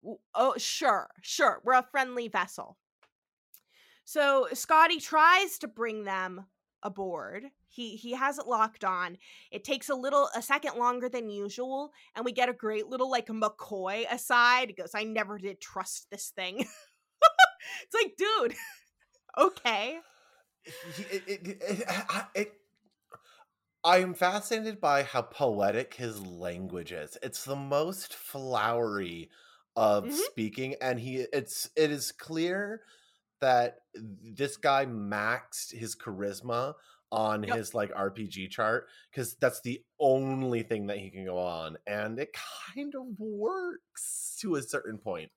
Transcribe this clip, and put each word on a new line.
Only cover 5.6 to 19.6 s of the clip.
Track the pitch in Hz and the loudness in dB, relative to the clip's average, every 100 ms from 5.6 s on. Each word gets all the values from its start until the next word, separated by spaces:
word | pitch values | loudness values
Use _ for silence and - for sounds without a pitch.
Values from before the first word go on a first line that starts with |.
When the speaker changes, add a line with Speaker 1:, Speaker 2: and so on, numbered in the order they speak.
| 285 | -10
Speaker 1:
bring | 220 226 214 202 | -6 -6 -4 -4
them | 190 185 185 190 _ _ _ | -4 -4 -8 -14 _ _ _
aboard. | 208 196 190 170 101 196 269 _ _ | -10 -6 -6 -4 -8 -10 -14 _ _
He, | - 233 220 | -12 -10 -10
he | 240 | -8
has | 254 269 285 | -2 -2 -2
it | 233 | -2
locked | 240 220 220 202 | 2 2 0 -2
on. | 185 180 175 - - - | -2 -4 -8 -20 -20 -14
It | 208 - | -12 -4
takes | 269 - | -4 -2
a | 269 | -4
little, | 262 285 277 226 | 2 4 2 0
a | |
second | - 277 294 240 | 0 0 0 0
longer | 240 247 247 | 0 0 -4
than | 247 220 | -6 -8
usual, | 208 202 202 254 269 294 _ - 214 | -6 -8 -6 -6 -6 -8 _ -16 -6
and | |
we | 247 | -4
get | 247 247 | 0 0
a | |
great | 240 220 214 214 | 0 -4 -4 -4
little, | 254 262 | -2 0
like, | 254 233 | 0 -2
McCoy | 220 214 214 - 202 185 208 233 | -2 -2 -2 -10 -6 -4 -4 -4
aside. | - - 240 240 247 254 | -4 4 6 8 6 2
He | 185 | -6
goes, | 170 214 | -8 -6
"I | |
never | 220 220 202 208 | -4 -2 -4 -6
did | 190 190 | -10 -10
trust | - 196 185 - - | -10 -8 -8 -8 -12
this | - - | -12 -12
thing." | - 185 202 - | -8 -8 -4 -6
<laughs> | - - _ _ _ 640 640 740 - - - | -8 -20 _ _ _ 8 10 8 8 -14 -14
It's | - | -4
like, | 440 415 - | 0 0 2
dude, | 392 440 240 - 906 - _ _ | 2 2 0 -2 -14 -16 _ _
<laughs> | _ _ _ - | _ _ _ 4
okay. | 349 - | 4 4